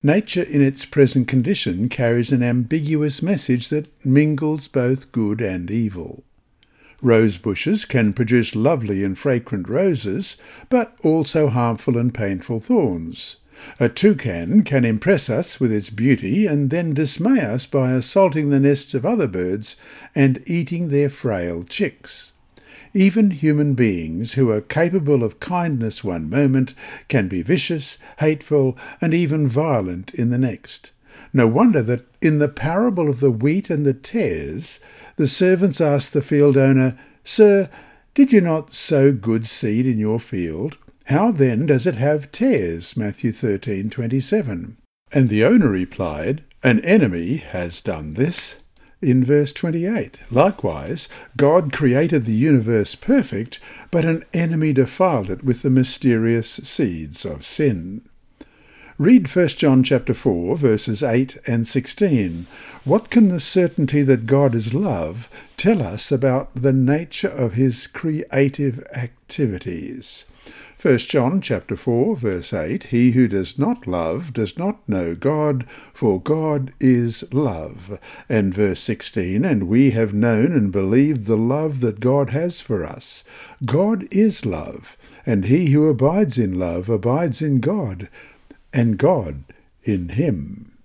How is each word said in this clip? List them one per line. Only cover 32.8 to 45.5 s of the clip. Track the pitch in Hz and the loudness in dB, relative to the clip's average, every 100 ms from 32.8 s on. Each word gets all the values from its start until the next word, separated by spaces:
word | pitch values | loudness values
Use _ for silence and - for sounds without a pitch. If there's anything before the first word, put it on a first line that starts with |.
| 240 185 151 | 0 0 -2
of | 127 | 2
the | 139 | 2
wheat | 110 139 180 - | 2 0 0 -2
and | 156 | 0
the | 143 | 0
tares, | 131 - 233 147 80 71 87 - - - - - - | -2 -6 -2 -2 -2 -6 -10 -10 -14 -18 -20 -16 -2
the | 139 | -2
servants | - 185 185 190 143 | 2 2 4 2 2
asked | 156 143 - | 0 0 0
the | 151 | -4
field | 139 147 143 135 | 0 4 6 6
owner, | 135 131 131 123 - _ | 4 4 2 -2 -20 _
"Sir, | - - 208 202 185 - - _ _ | -6 6 6 6 0 -10 -20 _ _
did | - 269 | 2 6
you | 214 | 6
not | 175 160 151 | 4 -2 -4
sow | - - 147 139 | -8 0 4 4
good | 127 113 113 113 | 4 0 -2 -2
seed | - 113 110 | -4 -2 0
in | 127 110 | 0 0
your | 107 113 | 0 -2
field? | - 95 85 80 135 - - _ | -4 -6 -6 -6 -8 -10 -20 _
How | - 143 220 | -2 2 2
then | 175 131 113 151 | 2 2 2 2
does | 135 127 | 2 2
it | 110 | 0
have | 139 151 143 | 0 0 -4
tares?" | - 262 175 87 82 - - | -2 0 2 0 -6 -8 -6
Matthew | 104 95 120 | -6 -4 -6
thirteen | 110 120 98 - 98 104 | -2 -2 -2 -4 -6 -6
twenty-seven. | - 117 131 131 214 139 90 87 - _ _ _ | -6 -4 -4 -2 -2 -2 -8 -12 -16 _ _ _
And | 143 127 | 2 2
the | 107 | 4
owner | 123 | 6